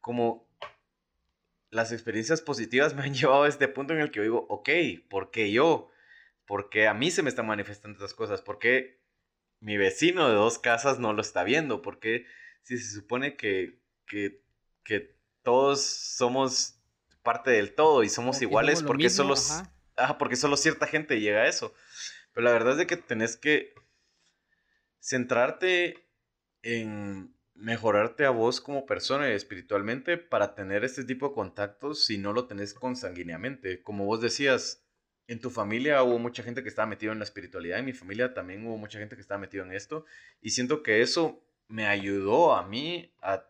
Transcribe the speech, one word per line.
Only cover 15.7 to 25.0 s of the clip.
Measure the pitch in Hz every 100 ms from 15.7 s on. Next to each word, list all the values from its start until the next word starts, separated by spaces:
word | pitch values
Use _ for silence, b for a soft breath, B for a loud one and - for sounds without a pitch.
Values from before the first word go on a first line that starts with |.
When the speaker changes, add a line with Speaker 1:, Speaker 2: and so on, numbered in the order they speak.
| 139
Speaker 1:
somos | 135 - - - 123 131 131 127 - _ _ _ _ _
parte | 120 117 -
del | 117 101
todo | - 156 143
y | 104
somos | - 123 127
Speaker 2:
O |
que |
Speaker 1:
iguales, | 117 104 120 165
Speaker 2:
somos |
lo | 147
Speaker 1:
por | 135
qué |
Speaker 2:
mismo, | 160 185
Speaker 1:
solo | 139
s-, | 139 -
Speaker 2:
ajá. | 156 190 _ _ -
Speaker 1:
ajá, | 131 147
por | 143
qué | 123
solo | 151 139
cierta | 156 147 147
gente | 156 156 123
llega | 104 104
a | 131
eso?" | 180 110 B B B B B B
Pero | -
la | 120
verdad | 117 113
es | 139
de | 175
que | 170
tenés | - 113 113 -
que | 151 151 - - _ _ _ _ _ _ _ _ _ _ _ _